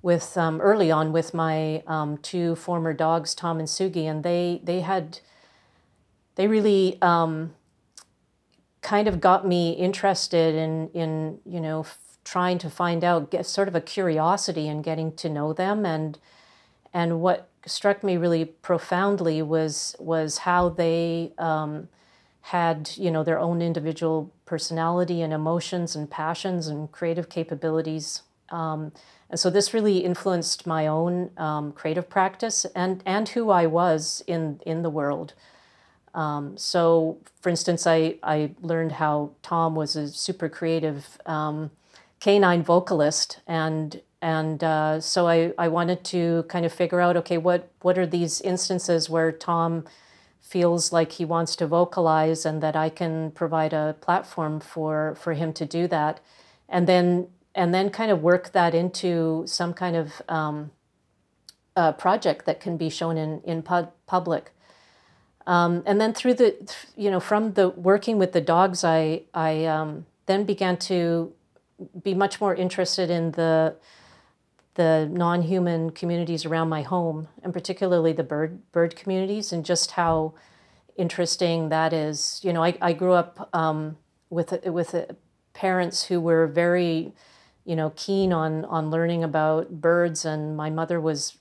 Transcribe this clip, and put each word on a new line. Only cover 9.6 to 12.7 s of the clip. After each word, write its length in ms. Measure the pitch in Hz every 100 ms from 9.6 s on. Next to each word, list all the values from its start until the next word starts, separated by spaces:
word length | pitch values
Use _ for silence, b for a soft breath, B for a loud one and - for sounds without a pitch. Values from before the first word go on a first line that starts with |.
| 170
interested 840 | 165 180 185 196 180 - 170 165
in, 340 | 160 160 160 160
in, 500 | 170 160 156 156 -
you 160 | - 175
know, 200 | 160 156
f-, 180 | 156 - - _
trying 360 | - 185 180 180
to 120 | 160